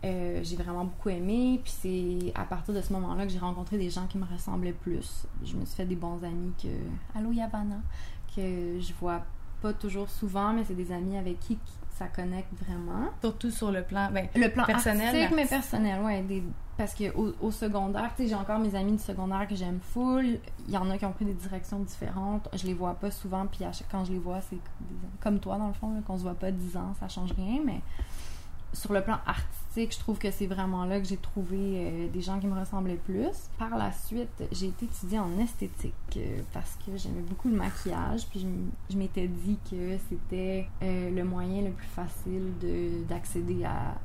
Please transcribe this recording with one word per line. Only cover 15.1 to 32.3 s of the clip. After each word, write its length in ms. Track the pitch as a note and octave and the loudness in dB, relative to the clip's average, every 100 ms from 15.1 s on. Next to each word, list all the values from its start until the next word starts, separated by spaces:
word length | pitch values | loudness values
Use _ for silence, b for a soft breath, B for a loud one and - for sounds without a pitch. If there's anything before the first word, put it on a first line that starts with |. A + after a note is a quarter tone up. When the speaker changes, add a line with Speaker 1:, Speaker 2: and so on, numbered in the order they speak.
| D#4 E4+ | 4 6
Speaker 1:
mais 120 | D#4+ | 6
Speaker 2:
artistique. 260 | C#4 C4+ B3 | 4 2 2
Speaker 1:
personnel, 320 | A3 G#3+ F#3+ | 2 4 4
ouais. 200 | G#3+ G3 | 2 2
Des, 200 | F#3+ G2 B2 - - - | 0 0 -2 -4 -4 -2
parce 160 | G3+ | -2
que 240 | - G3+ - | 0 0 2
au, 160 | G#3+ - | 0 2
au 100 | A3 | -2
secondaire, 580 | G#3+ G#3+ G#3 G3 G3+ A3+ - | 0 0 2 2 0 0 0
tu 80 | |
sais, 40 | A#3+ | 2
j'ai 60 | |
encore 240 | G#3+ G3 G#3+ | 2 2 2
mes 160 | G#3+ | 2
amis 180 | G3 G3 | 2 2
du 60 | G#3+ | 2
secondaire 440 | - G3 F#3 F#3+ G3+ | 0 -2 0 0 0
que 60 | |
j'aime 240 | G3+ F3+ F3+ | 0 0 -2
full. 580 | - A#3+ B3+ C4 B3+ A#3 - - - | -2 0 4 4 4 0 -4 -8 -2
Il 40 | |
y 60 | F#3+ | 0
en 140 | F#3 | 2
a 80 | F#3+ | 2
qui 80 | G3+ | 0
ont 60 | |
pris 120 | F#3 | 0
des 80 | G#3 | 0
directions 440 | F3+ F#3 F#3 - G3+ | 0 -2 -4 -2 -2
différentes. 680 | F#3+ - - F#3 G3 G#3 - | -4 -4 -4 -2 0 0 -2
Je 140 | F#3+ F#3 | -2 -2
les 80 | |
vois 200 | F3 F3 | 0 -2
pas 160 | F3 G3+ | 0 -4
souvent, 340 | - F#3+ F#3+ G3 | -4 -2 -2 0
puis 180 | - | -2
à 80 | F3 | -4
chaque, 160 | E3+ - | -4 -2
quand 140 | G3 | -2
je 80 | F3+ | 0
les 60 | F#3 | 0
vois, 240 | F3+ F#3 | 0 -2
c'est 140 | F#3+ F#3 | -4 -6
des, 400 | - - - - F#3 - | -6 -6 -6 -4 -4 0
comme 180 | A3 G3+ | 2 2
toi, 180 | F#3+ G3 | 2 0
dans 120 | G#3+ | 0
le 40 | |
fond, 220 | G3+ A3 | 0 -2
là, 60 | G#3+ G#3 | -2 -2
qu'on 120 | F#3 | -2
se 60 | |
voit 100 | F3+ | -2
pas 160 | F3 F#3+ | 0 0
dix 260 | F#3+ F3+ F3+ | 0 0 -2
ans, 160 | F3+ G3 | -2 -2
ça 80 | F#3 | -4
change 240 | - F#3 | -2 0
rien, 280 | F#3 F#3 C4 | 2 2 2
mais 160 | D4 F3+ B B B B B B B B - | 2 0 B B B B B B B B -4
sur 200 | - G3+ | -2 2
le 100 | G3+ | 2
plan 140 | F#3+ A3 | 4 2
artistique, 680 | - - - - - - A3+ | 2 0 0 0 -2 0 0
je 60 | - | 0
trouve 180 | - G#3 | 0 0
que 140 | G3+ | 0
c'est 160 | G3 F#3+ | 2 0
vraiment 360 | F#3+ F#3+ F#3 | 2 0 2
là 140 | F3+ G3 | 2 2
que 80 | F#3+ | 2
j'ai 100 | G3 | 0
trouvé, 400 | - - F#3 F#3+ | 0 0 0 2
euh, 480 | G3 F#3+ E3+ E3 E3+ | 2 0 0 0 0
des 120 | F3+ | 0
gens 200 | F3+ | 0